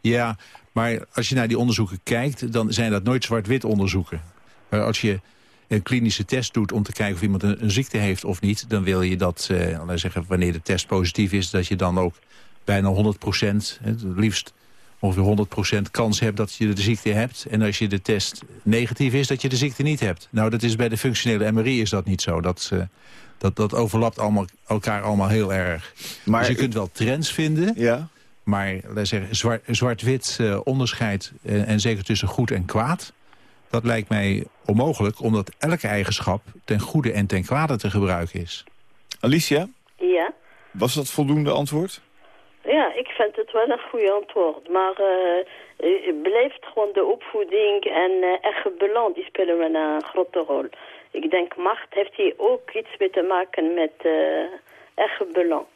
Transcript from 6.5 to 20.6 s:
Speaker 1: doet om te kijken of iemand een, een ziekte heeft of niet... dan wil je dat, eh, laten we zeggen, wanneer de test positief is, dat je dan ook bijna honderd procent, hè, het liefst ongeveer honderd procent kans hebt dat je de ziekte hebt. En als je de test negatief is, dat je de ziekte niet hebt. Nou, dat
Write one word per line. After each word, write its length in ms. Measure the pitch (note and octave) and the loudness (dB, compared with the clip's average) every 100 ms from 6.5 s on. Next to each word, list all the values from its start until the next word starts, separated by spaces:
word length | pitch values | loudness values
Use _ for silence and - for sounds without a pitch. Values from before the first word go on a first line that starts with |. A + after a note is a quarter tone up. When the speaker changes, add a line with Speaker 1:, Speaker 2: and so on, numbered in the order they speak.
Speaker 1:
doet 180 | A#2 G2+ | -2 0
om 120 | G#2 | 0
te 100 | G2+ | -2
kijken 220 | - G#2 | -2 -4
of 60 | F2+ | 0
iemand 220 | G#2+ F#2+ | 0 2
een, 200 | G2+ G2+ | 2 2
een 80 | G#2+ | 0
ziekte 260 | G#2 C3+ A2+ | 0 0 0
heeft 260 | G2+ F#2 | 0 0
of 180 | G2+ F#2+ | -4 0
niet... 280 | G2+ G#2+ A#2+ | 0 0 -2
dan 140 | G#2+ | 0
wil 180 | F#2+ F#2 | 2 2
je 140 | F#2 | 2
dat, 320 | F#2 F2+ E2+ - | 2 0 -2 -2
eh, 60 | F2+ | 0
laten 300 | F2 E2 E2+ | 0 -2 -4
we 100 | F2 | -4
zeggen, 280 | F#2 F2+ F2 | -2 -4 -2
wanneer 240 | F2+ F2 | 0 2
de 100 | E2 | 0
test 260 | - F#2 - | -2 -2 0
positief 440 | F#2+ F2 - G2+ | 0 0 2 2
is, 180 | G2 F#2 | 2 0
dat 180 | G2 F2+ | -2 0
je 80 | |
dan 220 | F#2 F2+ F2+ | 0 2 2
ook 160 | F2+ - _ - - - | 0 -4 _ -20 -20 -8
bijna 240 | - G2+ G2 | -2 2 2
honderd 320 | F#2+ G#2+ G2 | 4 2 2
procent, 600 | - - G#2+ G#2 G2+ - | -2 0 2 0 -2 -6
hè, 60 | A2 | -4
het 140 | A2 | -4
liefst 500 | G2 F2+ A2 F#2+ - _ - - - - | -4 0 0 0 -8 _ -20 -20 -20 -4
ongeveer 240 | G2 F#2 | 0 2
honderd 260 | F#2+ G#2 G#2 | 4 4 0
procent 420 | - F#2+ G#2 G2 | -2 0 0 -2
kans 280 | - A2+ G#2 | 0 0 2
hebt 180 | A2+ G#2 | 0 0
dat 180 | G#2 | -4
je 180 | - G#2+ | 0 0
de 80 | G2 | 2
ziekte 280 | G2+ A2 A2 | 0 0 0
hebt. 360 | G#2 B2 - - | 0 0 -6 -2
En 120 | G#2+ | 0
als 160 | G#2+ G2 | 2 0
je 100 | G#2+ | -2
de 140 | G2 | -2
test 400 | - G#2 - - - - | 0 0 0 -8 -18 -6
negatief 500 | G#2 A#2 A#2+ - C#3 | 0 2 0 0 2
is, 140 | C3+ C3+ | 2 0
dat 140 | C3+ | 0
je 80 | C3+ | 0
de 60 | |
ziekte 280 | B2+ C#3+ - | 0 0 0
niet 160 | C#3+ D3 | 0 2
hebt. 280 | G#2+ E2 - | -2 -4 -4
Nou, 180 | A2 A2 | 0 2
dat 140 | A2+ | 2